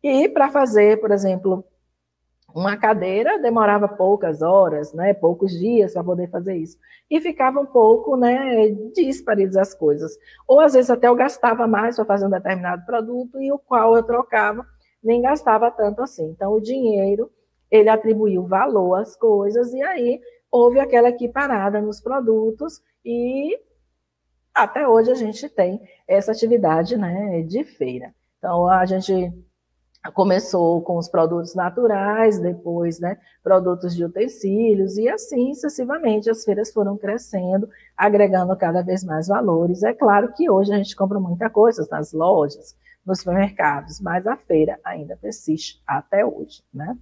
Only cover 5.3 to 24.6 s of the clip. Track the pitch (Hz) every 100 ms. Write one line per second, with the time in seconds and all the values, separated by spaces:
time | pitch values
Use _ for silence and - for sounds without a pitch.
5.3 | 170 196 170 202 240 190 180 175 180 175
6.3 | 180 180 180 160 - _ _ _ 311 339
7.3 | - 262 269 277 247 220 226 - 262 240
8.3 | 247 269 233 214 208 220 - 285 269 -
9.3 | 202 196 190 196 - 151 147 160 - _
10.3 | - - 269 311 262 254 240 247 247 262
11.3 | - 247 226 226 208 226 240 214 202 196
12.3 | 190 185 185 180 180 175 233 220 247 247
13.3 | 269 269 285 _ 247 226 226 226 240 233
14.3 | 226 208 214 - _ _ _ 220 240 247
15.3 | 294 269 214 233 233 208 208 262 - 160
16.3 | 165 196 220 214 262 240 202 196 202 240
17.3 | _ _ _ _ 220 214 220 220 214 214
18.3 | 185 180 190 269 220 180 180 220 - 226
19.3 | 208 202 226 240 254 294 359 240 269 -
20.3 | _ _ 247 240 262 277 247 240 240 240
21.3 | 262 285 214 196 208 214 208 - 269 233
22.3 | 220 220 220 311 - _ _ 233 233 240
23.3 | 262 294 508 _ _ _ _ _ _ _
24.3 | _ _ -